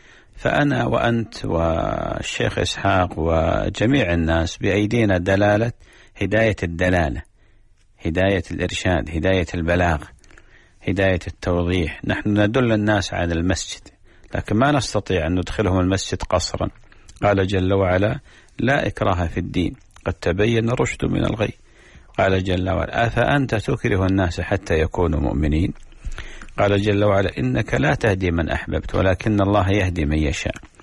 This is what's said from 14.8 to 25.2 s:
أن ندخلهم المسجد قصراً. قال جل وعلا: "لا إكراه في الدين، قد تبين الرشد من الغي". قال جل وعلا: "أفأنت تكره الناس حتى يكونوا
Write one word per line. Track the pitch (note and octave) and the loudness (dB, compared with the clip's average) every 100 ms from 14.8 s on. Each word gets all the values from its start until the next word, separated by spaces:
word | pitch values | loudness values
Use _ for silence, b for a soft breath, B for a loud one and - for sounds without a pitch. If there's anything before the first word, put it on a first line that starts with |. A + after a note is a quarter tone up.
| - G#2 - F#2 D#2 | 0 -4 -2 -2 0
أن | F2+ | -2
ندخلهم | F2+ - G2 F#2 | -2 -2 0 2
المسجد | F2+ F#2+ - F#2 | 2 0 -2 -6
قصراً. | - F2+ - - - - B B B - | -2 -2 -2 -4 -6 -6 B B B -2
قال | G#2 G2 F#2+ | 2 2 2
جل | G2 F#2 | 2 2
وعلا: | G2 F#2 F#2 G2+ D#2 B B B - | 2 2 2 2 -2 B B B -4
"لا | A#2+ C#3 - | 0 0 -2
إكراه | - G#2 F2 F2 | -2 0 0 -2
في | F#2 | -4
الدين، | F2+ F2+ E2+ - - - - | -4 -2 -2 -4 -18 -10 -8
قد | |
تبين | F2 F#2 F2+ A2 A2+ A2+ | -4 -2 2 2 2 0
الرشد | B2 C3 - | 0 -2 -2
من | - F2+ | -2 0
الغي". | - - - - b b b b b - | -2 -2 -4 -6 b b b b b 0
قال | F#2+ F#2+ | 2 2
جل | F#2 F2+ F#2 | 0 -2 0
وعلا: | F2 - - A#2 | -2 -2 0 0
"أفأنت | - - C#3+ C3 | 2 2 2 0
تكره | A2 - B2 A#2 G2 F#2+ | -2 -2 -2 0 0 2
الناس | F#2+ F2+ F2 | 2 0 -2
حتى | E2+ G2 - | -2 -4 0
يكونوا | D#2+ D#2 - E2+ D2+ | 0 0 0 0 0